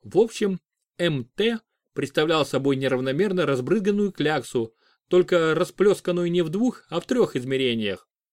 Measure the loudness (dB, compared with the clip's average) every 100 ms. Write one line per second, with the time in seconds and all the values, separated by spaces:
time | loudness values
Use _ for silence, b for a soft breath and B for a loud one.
0 | 0 2 2 0 -2 -4 _ _ _ -4
1 | -2 -2 -6 -4 -2 -2 _ _ _ -8
2 | -4 -2 0 0 0 0 0 0 0 -2
3 | -2 -2 -2 0 0 0 0 0 2 0
4 | -2 0 -2 -2 -2 -4 -4 _ _ _
5 | _ 2 4 2 2 0 -2 2 2 2
6 | -2 -2 0 0 0 0 -2 -2 _ -8
7 | -2 0 2 0 -4 -2 0 0 -2 -6
8 | _ _ _